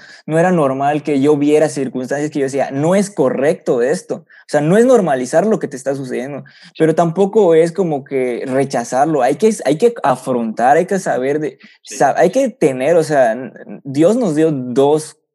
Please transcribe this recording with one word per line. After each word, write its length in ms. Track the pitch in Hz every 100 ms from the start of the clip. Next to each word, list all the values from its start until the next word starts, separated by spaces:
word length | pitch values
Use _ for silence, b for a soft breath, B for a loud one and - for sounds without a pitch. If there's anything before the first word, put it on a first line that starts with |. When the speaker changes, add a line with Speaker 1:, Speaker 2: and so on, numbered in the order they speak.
| B B
Speaker 1:
no 140 | - 156
era 140 | 180
normal 500 | 180 139 135 139 151
que 180 | 147 143
yo 160 | 139 147
viera 320 | 147 151 156
circunstancias 600 | 139 131 127 127 139 151
que 80 | 151
yo 60 |
decía, 260 | 135 139 123
"No 240 | 139 156
es 160 | 190 196
correcto 720 | - 131 123 139 185 - 131
esto", 360 | 123 180 - 127
o 200 | - _ -
sea, 140 | 147
no 160 | 147 202
es 80 | 247
normalizar 580 | 247 175 135 127 160 202
lo 100 | 196
que 80 | 139
te 100 | 135
está 200 | 135 139
sucediendo, 480 | 131 117 131 143 139 B
Speaker 2:
Sí. 80 | B -
Speaker 1:
pero 160 | 160
tampoco 640 | 160 170 165 196 214 190 160
es 160 | 170
como 320 | 170 180 143
que 400 | 135 135 127 117 135
rechazarlo, 760 | 131 135 135 120 127 147 151
hay 120 | 127
que, 160 | 151 220 208
hay 140 | - 156
que 160 | 233 233
afrontar, 720 | 143 127 - 123 113 104 120 156
hay 100 | 180
que 140 | 196
saber 400 | 170 131 131 147
de, 180 | 156 - B B
Speaker 2:
Sí. 140 | - 104
Speaker 1:
sa-, 180 | 139 120
hay 140 | 170
que 200 | 262 269
tener, 440 | - - 131 135
o 80 | 170
sea, 300 | 147 147 123
n-, 180 | 113 131 - - 104
Dios 340 | 139 135 165 233
nos 200 | 214 147
dio 160 | 160
dos 640 | 143 127 123 143 151 151 - _